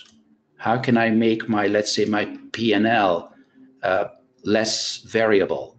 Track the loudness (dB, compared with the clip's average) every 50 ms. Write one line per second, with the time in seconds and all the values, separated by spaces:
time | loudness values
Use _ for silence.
0 | -18 -18 _ _ _ _ _ _ _ _ _ -6 -2 -2 -2 0 2 2 2 2
1 | 2 2 2 2 2 2 0 0 -2 -2 -2 0 0 2 2 0 0 0 -2 -2
2 | 0 0 0 -2 -2 -4 -8 -14 -16 -12 -8 -4 0 0 2 2 2 2 2 2
3 | 2 2 0 -2 -4 -10 -20 _ -20 _ _ -20 -20 -20 _ -6 -2 -2 0 0
4 | -2 -4 -8 -18 _ _ _ _ -4 -2 0 0 0 -2 -4 -6 -6 -8 -10 -12
5 | -10 -4 -2 0 2 4 4 2 2 2 -2 -4 -6 -10 -16